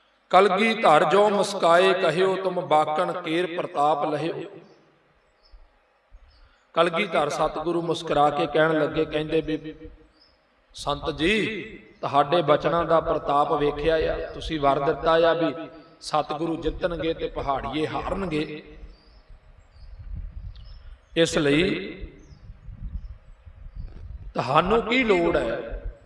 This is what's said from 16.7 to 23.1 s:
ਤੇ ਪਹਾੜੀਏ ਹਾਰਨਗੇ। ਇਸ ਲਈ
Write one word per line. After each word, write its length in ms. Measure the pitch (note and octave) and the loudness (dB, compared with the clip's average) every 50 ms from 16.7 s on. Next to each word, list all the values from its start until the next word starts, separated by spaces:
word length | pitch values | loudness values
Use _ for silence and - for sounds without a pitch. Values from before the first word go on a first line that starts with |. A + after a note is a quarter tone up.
| D3+ - F#3+ F3+ E3+ D#3+ D3+ E3 E3 | -4 -2 -4 -4 -4 -4 -4 -4 -4
ਤੇ 140 | D#3+ E3 D#3 | -4 -6 -8
ਪਹਾੜੀਏ 580 | - D3+ B2+ C#3 C#3 B2+ B2+ C#3 C3 D#3 D#3 | -8 -6 -4 -2 -2 -4 -4 -6 -4 -4 -4
ਹਾਰਨਗੇ। 880 | C#3+ D3+ C3+ - - F3+ F#3+ G3 F3 D#3 D3+ D#3 D3+ D3+ D3+ - - D3+ - - - - _ _ _ - - _ - - - _ - - _ - _ _ - - - - - - - - - - - - - - - - - - - - - - - - - _ _ - | -4 -4 -4 -4 -4 -4 -4 -4 -4 -4 -4 -4 -6 -8 -14 -16 -18 -20 -20 -20 -20 -20 _ _ _ -20 -20 _ -20 -20 -20 _ -20 -20 _ -20 _ _ -20 -20 -20 -18 -16 -14 -12 -10 -10 -10 -10 -12 -12 -12 -14 -14 -14 -16 -18 -18 -18 -18 -20 -20 -20 _ _ 0
ਇਸ 220 | E3 E3 D#3 - F#3 | 2 2 2 2 2
ਲਈ 520 | D3+ C#3 C#3+ D#3 F#3 G3+ - - F#3+ - - - - - - - - - - - - - - - - - - - - - - - - - | 2 4 4 4 2 2 0 -4 -6 -10 -12 -12 -14 -14 -16 -16 -20 -20 -20 -20 -20 -20 -20 -20 -18 -18 -16 -14 -12 -10 -10 -10 -12 -12